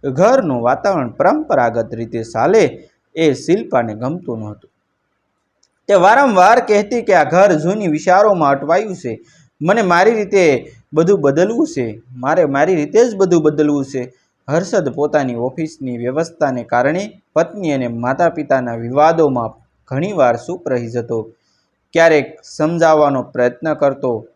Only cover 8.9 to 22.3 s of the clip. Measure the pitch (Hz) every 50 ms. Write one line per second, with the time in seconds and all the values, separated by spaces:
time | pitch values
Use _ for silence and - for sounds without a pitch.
8.9 | 185 147 - 127 113 - - _ _ _ _ _ _ _ 147 160 202 233 214 180
9.9 | 175 170 190 214 233 220 208 190 - 196 180 160 139 120 - - - - _ _
10.9 | - 156 170 170 202 180 143 139 135 156 180 202 233 233 180 - - 147 123 113
11.9 | 104 113 - _ 127 127 123 135 156 175 175 143 139 139 147 170 190 165 147 147
12.9 | - 208 240 254 220 190 196 180 175 170 151 151 147 143 151 147 147 143 135 131
13.9 | - 131 123 123 _ _ _ _ _ _ _ - 139 165 185 190 - 208 165 -
14.9 | - 135 147 151 151 151 139 131 120 117 120 131 131 - 165 156 - _ 135 131
15.9 | 123 117 117 123 131 147 165 165 - _ 151 139 131 123 - - - 120 127 139
16.9 | 156 180 202 214 - _ _ _ _ 156 170 170 - 208 190 160 143 135 127 120
17.9 | 117 117 117 123 135 - 175 165 165 - 151 - 139 131 123 123 117 117 117 117
18.9 | 123 139 147 160 170 165 160 147 131 123 117 113 - _ _ _ _ _ _ _
19.9 | 131 135 165 202 208 175 143 123 117 117 - - 180 180 - 151 131 123 120 113
20.9 | 117 120 117 120 117 113 110 110 - _ _ _ _ _ _ _ _ _ _ _
21.9 | _ 165 165 165 160 147 131 -